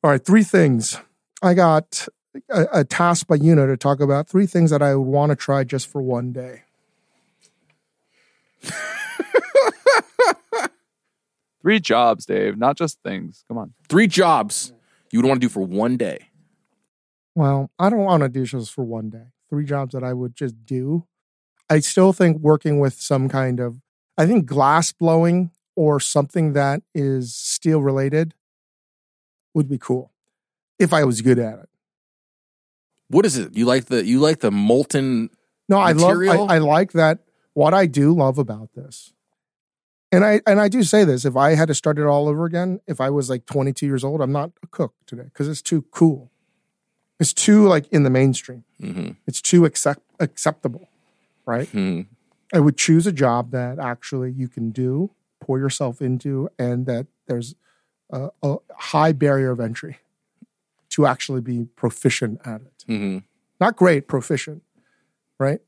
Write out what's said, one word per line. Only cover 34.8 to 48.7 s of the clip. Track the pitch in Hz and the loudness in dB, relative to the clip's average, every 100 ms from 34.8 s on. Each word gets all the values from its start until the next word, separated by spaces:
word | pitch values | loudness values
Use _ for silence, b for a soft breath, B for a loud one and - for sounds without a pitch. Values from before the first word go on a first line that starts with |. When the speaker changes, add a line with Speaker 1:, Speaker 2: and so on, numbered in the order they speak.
| 147 147 135 123 113 _ _ _ - | 2 -2 0 -2 -4 _ _ _ 0
Speaker 1:
No, | 196 | 2
I | 185 | 4
love, | 156 175 190 | 4 4 4
Speaker 3:
material? | 190 175 202 | 2 2 2
Speaker 1:
I, | 165 | 2
I | |
like | 151 156 190 | 4 2 2
that. | 165 156 165 _ _ _ | 2 2 0 _ _ _
What | - 151 | 0 2
I | 185 180 | 4 2
do | 139 143 | 2 2
love | 170 135 131 | 4 2 0
about | 120 107 110 | -6 -8 -14
this, | - 135 - - _ _ _ _ _ _ _ _ _ _ | -20 -20 -20 -20 _ _ _ _ _ _ _ _ _ _
and | 185 208 | 2 4
I, | 208 - | 2 2
and | 202 | 2
I | 208 | 2
do | 247 | 0
say | 185 214 185 | 2 4 4
this, | 127 | 2
if | 135 127 | -2 2
I | 143 156 | 2 4
had | 160 | 2
to | |
start | 143 160 151 | 0 -2 0
it | 147 | 2
all | 143 147 | 2 0
over | 151 170 | -2 -2
again, | 170 180 180 - | -4 -4 -6 -8
if | 156 | -6
I | 135 | -2
was, | 143 127 | -2 -4
like, | 127 - | -6 -4
twenty-two | 143 135 131 143 | -4 -2 -4 -4
years | 135 | -4
old, | 135 156 | -4 -4
I'm | 131 | -2
not | 143 160 _ | -2 -4 _
a | - | -20
cook | - 143 _ _ | -8 -8 _ _
today | 120 127 | -18 -18
'cause | _ 143 | _ -8
it's | 151 | -6
too | - 165 - | -4 -4 -4
cool. | - 165 135 120 _ _ _ _ _ _ _ _ _ | 2 2 2 -12 _ _ _ _ _ _ _ _ _
It's | 160 | -4
too, | - - 214 208 | 0 4 6 6
like, | 165 143 | 4 2
in | 165 | 0
the | 139 | 2
mainstream. | 127 135 123 - 123 _ | 4 2 0 -8 -20 _